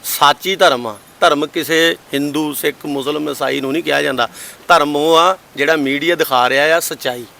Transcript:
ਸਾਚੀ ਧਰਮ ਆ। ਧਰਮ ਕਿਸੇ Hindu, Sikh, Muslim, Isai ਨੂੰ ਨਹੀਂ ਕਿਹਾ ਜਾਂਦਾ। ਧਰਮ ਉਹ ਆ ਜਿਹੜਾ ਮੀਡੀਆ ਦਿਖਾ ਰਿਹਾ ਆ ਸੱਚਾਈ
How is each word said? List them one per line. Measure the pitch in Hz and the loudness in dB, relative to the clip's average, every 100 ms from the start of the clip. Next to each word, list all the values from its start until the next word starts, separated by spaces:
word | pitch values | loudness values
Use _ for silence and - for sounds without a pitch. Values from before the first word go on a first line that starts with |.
ਸਾਚੀ | - - 143 147 185 190 | -8 2 2 2 -4 2
ਧਰਮ | 180 127 120 | 2 2 -4
ਆ। | 104 - - | -10 -18 0
ਧਰਮ | 175 147 151 | 2 2 -2
ਕਿਸੇ | 170 139 160 165 - - | -4 -2 2 2 0 -6
Hindu, | 139 147 147 151 | -4 -4 -4 -4
Sikh, | 139 151 135 151 | -4 -6 -6 -6
Muslim, | 139 135 151 151 | -6 -4 -4 -6
Isai | 139 135 139 | -4 -4 -2
ਨੂੰ | 135 | -2
ਨਹੀਂ | 151 | -4
ਕਿਹਾ | 156 143 | -2 -2
ਜਾਂਦਾ। | 147 127 117 - - - - | -2 -2 -4 -4 -20 -20 2
ਧਰਮ | 170 147 147 | 4 4 0
ਉਹ | 156 160 | 4 4
ਆ | 180 190 - 139 | 4 0 -8 -4
ਜਿਹੜਾ | 143 160 | 0 0
ਮੀਡੀਆ | 135 143 165 | 0 -2 0
ਦਿਖਾ | 170 - 127 123 | -2 0 0 2
ਰਿਹਾ | 135 151 170 | 2 2 2
ਆ | |
ਸੱਚਾਈ | - 147 135 123 113 | -2 -6 -6 -8 -12